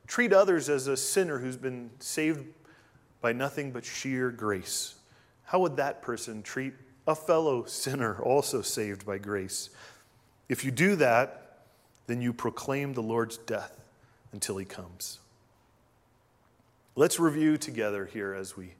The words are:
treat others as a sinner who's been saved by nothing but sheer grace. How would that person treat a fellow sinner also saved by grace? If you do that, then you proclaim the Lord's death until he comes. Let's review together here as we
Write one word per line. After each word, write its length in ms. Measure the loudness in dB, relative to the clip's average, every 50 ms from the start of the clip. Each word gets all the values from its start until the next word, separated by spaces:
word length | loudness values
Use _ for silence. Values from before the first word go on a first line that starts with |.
| -12
treat 260 | -4 0 2 4 8 8
others 360 | 8 8 8 6 4 4 2
as 180 | 0 0 0
a 100 | 0 -2
sinner 420 | -2 0 0 2 2 2 2 0 -4
who's 180 | -4 -6 -6
been 340 | -6 -6 -6 -6 -8 -10 -14 -16 -14
saved 480 | -10 -6 -2 0 0 0 0 -2 -4 -14 -18 _ -20 -20 -20 -20 _ _ _ _ _ _ _ _
by 120 | -2 0 0
nothing 400 | 0 -2 -4 -4 -4 -6 -6 -6
but 120 | -8 -8
sheer 460 | -10 -10 -8 -4 -2 -2 0 0 -2
grace. 640 | -2 -2 -2 -2 -2 -2 -2 -6 -6 -6 -6 -8 -12 -16 _ _ _ _ _ _ _ _ _
How 160 | 0 2 2
would 160 | 2 2 2
that 240 | 0 -2 -2 -2 -6
person 420 | -6 -6 -6 -6 -6 -8 -10 -10 -10
treat 320 | -8 -6 -6 -6 -6 -8 -12 -18 -20 _ _ -2
a 80 | -2 -2
fellow 500 | 0 2 4 4 4 4 4 2 0 0
sinner 580 | -4 -6 -6 -4 -4 -2 0 0 0 0 0 2
also 400 | 4 4 4 4 2 0 -2 -2
saved 420 | -2 -2 -2 -2 -4 -4 -8 -6
by 140 | -6 -6 -6
grace? 520 | -4 -2 -2 -2 -2 -4 -6 -8 -8 -10 -14 -18 -20 -20 -20 -20 _ _ _ _ _ _ _ _ _ -6
If 160 | -4 -4 -2
you 60 | -2
do 260 | 0 2 4 4 6
that, 680 | 6 6 8 8 6 6 4 0 -10 -20 -20 -20 -20 _ _ _ _ _ _ _ _ _
then 160 | -4 -2 -2 0
you 100 | -2 -2
proclaim 640 | -2 -2 -4 -4 -4 -4 -4 -2 -2 -2 -4 -4
the 80 | -4 -2
Lord's 340 | 0 2 0 0 0 -2
death 440 | -8 -6 -4 -4 -4 -4 -8 -14 -18 -20 _ _ _ _ _ _ _ -20 -16 -12
until 240 | -8 -6 -4 -4
he 80 | -6 -6
comes. 560 | -10 -12 -14 -16 -16 -14 -14 -12 -12 -14 -16 -20 _ _ _ _ _ _ _ _ _ _ _ _ _ _ _ _ _ _ _ _ _ _ _ _ _ _ _ _ _ _ _ _ _ 2
Let's 220 | 4 4 4 4 4
review 380 | 2 2 2 4 2 2 2
together 480 | 2 -2 -4 -4 -2 -2 -2 -2 -4 -6
here 300 | -8 -8 -8 -6 -6 -6
as 220 | -8 -10 -10 -12
we 180 | -14 -16 -16 -18